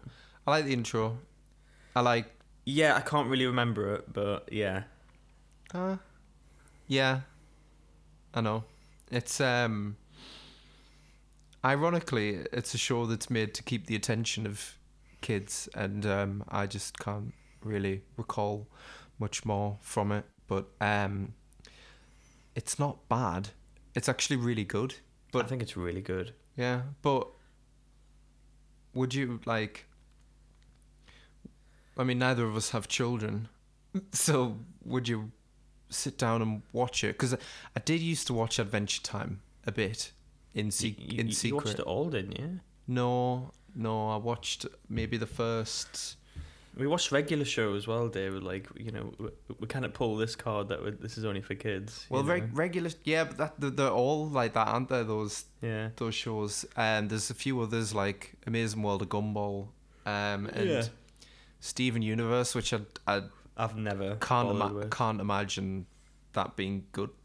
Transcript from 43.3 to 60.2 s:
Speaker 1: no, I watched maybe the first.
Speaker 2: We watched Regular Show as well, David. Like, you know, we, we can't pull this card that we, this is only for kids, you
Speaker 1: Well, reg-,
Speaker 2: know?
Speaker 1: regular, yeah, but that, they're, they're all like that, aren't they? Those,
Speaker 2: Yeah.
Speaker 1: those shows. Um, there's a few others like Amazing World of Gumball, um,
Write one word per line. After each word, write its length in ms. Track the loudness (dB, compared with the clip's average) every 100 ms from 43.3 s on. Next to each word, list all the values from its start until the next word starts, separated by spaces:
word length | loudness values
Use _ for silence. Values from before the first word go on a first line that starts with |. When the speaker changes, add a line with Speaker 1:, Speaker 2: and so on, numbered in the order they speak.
| 0 -4 -12 -14 -4
Speaker 1:
no, 340 | -2 0 0
I 80 | 0
watched 480 | -2 -2 -4 -6 -6 -12 -6
maybe 280 | -2 0 -2
the 100 | -2
first. 880 | -2 0 0 0 -4 -6 -8 -8 -10 -14 -14 -14 -16 -16 -2
Speaker 2:
We 120 | 2
watched 240 | 2 4
Regular 340 | 4 4 2 2
Show 300 | 2 2 0
as 100 | 0
well, 220 | 0 0
David. 340 | 0 -2 -2
Like, 260 | -4 -6 -8 -10
you 160 | -8
know, 220 | -8 -8 -8
we, 100 | -10 -10 -14 -10
we 80 | -6
can't 260 | -4 -4
pull 220 | 0 0 2
this 180 | 0 -2
card 340 | -2 -2 -2
that 140 | -4
we, 60 | -4
this 300 | -6 -8 -6
is 60 | -4
only 160 | -4
for 120 | -4
kids, 540 | -6 -4 -4 -6 -12 -4
you 60 | 0
Speaker 1:
Well, 80 |
reg-, 260 | 2 2 0
Speaker 2:
know? 40 | 0
Speaker 1:
regular, 320 | 0 0 -4 -4
yeah, 220 | 0 2 2
but 120 | 0
that, 160 | -4 -2
they're, 100 | -2
they're 200 | 2 4
all 360 | 4 4 2 0
like 260 | 0 2
that, 140 | 2 2
aren't 220 | 2 2
they? 140 | 0
Those, 420 | 0 0 -2 -4 -10 -6
Speaker 2:
Yeah. 280 | -4 -2 -4 -2
Speaker 1:
those 180 | -2 -2
shows. 500 | -2 -2 -2 -4 -4 2
Um, 340 | 4 4 2
there's 200 | 0 -2
a 60 | -2
few 260 | 0 0
others 320 | 2 0 0
like 400 | 2 0 0 -8 -12 -4
Amazing 340 | 0 0 0
World 220 | 2 2
of 60 | 0
Gumball, 580 | 0 0 0 -2 -2 -6 -14 -20 -8 -2
um, 400 | 0